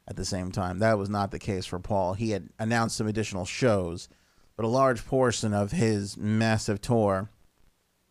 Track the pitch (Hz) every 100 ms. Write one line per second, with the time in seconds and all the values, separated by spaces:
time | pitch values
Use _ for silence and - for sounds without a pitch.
0 | - 98 92 95 90 98 90 90 110 107
1 | 98 104 98 82 - 92 - 87 - 101
2 | 90 98 113 98 80 - 110 117 113 -
3 | 110 107 104 95 90 - 127 101 87 87
4 | - _ _ _ _ - 113 127 135 123
5 | - 135 127 - 113 104 101 170 113 104
6 | 101 - 107 110 113 110 - 98 - 117
7 | 101 95 104 _ _ _ _ _ _ _
8 | _